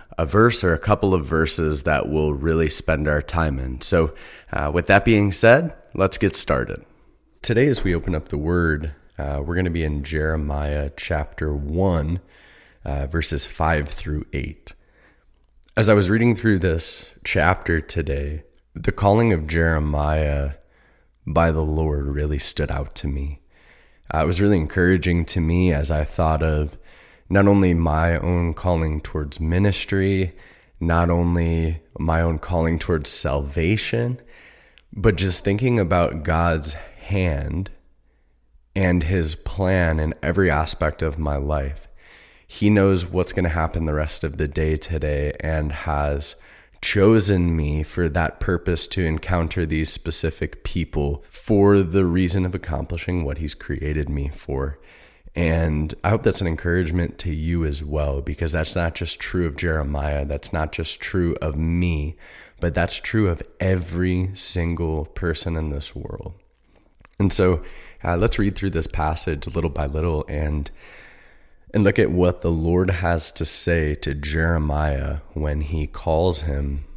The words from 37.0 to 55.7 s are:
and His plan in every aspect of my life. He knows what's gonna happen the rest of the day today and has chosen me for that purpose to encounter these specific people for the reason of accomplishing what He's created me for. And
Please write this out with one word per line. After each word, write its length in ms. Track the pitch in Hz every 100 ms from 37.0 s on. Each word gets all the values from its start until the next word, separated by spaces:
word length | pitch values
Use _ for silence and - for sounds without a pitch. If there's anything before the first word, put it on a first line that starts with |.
| - 101 90 71 71 85 101 - _ _ _ _ _ _ _ _ _ 98
and 280 | 92 90
His 320 | 78 95 78 78
plan 640 | - 98 92 92 85 80
in 160 | 78 -
every 260 | 76 87 90
aspect 540 | 73 76 - 78 -
of 160 | 80 76
my 160 | 73 71
life. 520 | 71 73 69 71 - - - - - _ -
He 160 | - 104
knows 360 | 104 98 92 87
what's 260 | 90 87
gonna 160 | - 87
happen 380 | 80 80 82 78
the 80 |
rest 320 | 76 76 - 78
of 100 | 71
the 100 | 76
day 300 | 80 78 78
today 580 | - 80 76 71 73 -
and 320 | 78 78 76
has 640 | 76 78 73 73 71 - - - - _ _
chosen 720 | - 104 98 113 95 92 87 80
me 260 | 73 76
for 280 | 76 - 82
that 320 | 85 78 -
purpose 460 | - 87 - 82 -
to 180 | 95 80
encounter 600 | 80 - 90 82 90 80
these 240 | 80 78
specific 760 | - 82 - 80 - 78 - -
people 580 | 87 80 76 73 73 -
for 520 | - - 101 101 101
the 220 | 87 95
reason 420 | 90 90 87 95 92
of 80 |
accomplishing 720 | 90 - 71 78 85 - 90
what 140 | 69 71
He's 160 | 76
created 560 | - - 69 76 76 71
me 180 | 71 71
for. 440 | - - 67 69 69 - - - _ -
And 640 | 82 82 82 82